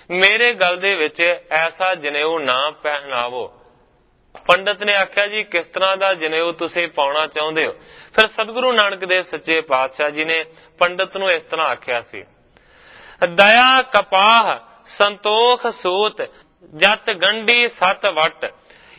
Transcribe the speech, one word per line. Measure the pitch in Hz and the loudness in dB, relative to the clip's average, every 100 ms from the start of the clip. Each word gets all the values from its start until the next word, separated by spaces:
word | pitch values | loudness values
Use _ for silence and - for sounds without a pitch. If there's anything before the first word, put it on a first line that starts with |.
| - | -8
ਮੇਰੇ | 180 190 214 240 | 2 2 4 2
ਗਲ | 208 185 180 | 2 0 0
ਦੇ | 190 190 | -2 0
ਵਿੱਚ | 151 151 170 170 - | -2 0 0 0 -2
ਐਸਾ | 156 165 - 185 180 | -2 0 -2 -2 -2
ਜਨੇਊ | 147 147 151 165 | -4 -2 -2 -2
ਨਾ | 135 127 147 151 | -2 0 -2 -4
ਪਹਿਨਾਵੋ।" | 151 147 139 127 120 123 101 - _ _ _ _ _ _ _ - - | -6 -6 -6 -6 -4 -6 -10 -14 _ _ _ _ _ _ _ -8 0
ਪੰਡਤ | 180 196 196 | 0 0 -4
ਨੇ | 208 202 | 0 0
ਆਖਿਆ, | 190 - 208 | 0 -2 -2
"ਜੀ, | 214 | -4
ਕਿਸ | 208 170 160 | -4 -6 -6
ਤਰ੍ਹਾਂ | - 190 190 | -2 -2 0
ਦਾ | 196 | 0
ਜਨੇਊ | 185 156 165 170 | 0 -2 -2 -2
ਤੁਸੀਂ | 165 165 175 170 | -4 -6 -4 -4
ਪਾਉਣਾ | 156 139 147 156 | -2 -2 0 -2
ਚਾਹੁੰਦੇ | 156 151 160 135 | -4 -4 -2 -4
ਹੋ?" | - - - - - | -4 -16 -20 -4 0
ਫਿਰ | 214 | 2
ਸਤਿਗੁਰੂ | - 220 226 254 | 0 -6 -2 0
ਨਾਨਕ | 233 202 196 185 | 2 0 -2 -2
ਦੇਵ | 185 | -2
ਸੱਚੇ | 175 156 160 160 | -2 -6 -2 -2
ਪਾਤਸ਼ਾਹ | 160 131 131 131 147 | 0 0 0 -2 -4
ਜੀ | 147 156 | -2 -2
ਨੇ | 165 160 - - - | -2 -4 -12 -14 -2
ਪੰਡਤ | 175 180 185 196 | -2 0 -6 -4
ਨੂੰ | 190 | -2
ਇਸ | 165 | -2
ਤਰ੍ਹਾਂ | - 160 151 | -4 -4 -2
ਆਖਿਆ | 117 - 120 | -4 -4 -6
ਸੀ, | 113 104 - _ _ _ _ _ - - - - 180 | -6 -16 -18 _ _ _ _ _ -20 -20 -18 -4 0
"ਦਇਆ | 170 202 226 254 262 | 4 6 6 6 4
ਕਪਾਹ | 247 208 196 190 208 233 202 127 - - - - | 2 0 2 2 4 4 2 -2 -8 -20 -10 0
ਸੰਤੋਖ | 202 202 208 214 240 247 240 | 0 0 -2 2 4 2 -2
ਸੂਤ, | - 180 185 214 - 135 - _ _ 170 156 | -4 -2 0 0 -2 -10 -12 _ _ -18 -8
ਜਤ | 190 214 - | -6 -6 -6
ਗੰਢੀ | 196 185 220 220 240 240 | -4 -4 -4 -2 -2 -2
ਸਤ | - 180 190 202 | -2 -4 -2 -4
ਵਟ, | 156 160 - 113 - _ - - | -2 -4 -4 -12 -12 _ -20 -20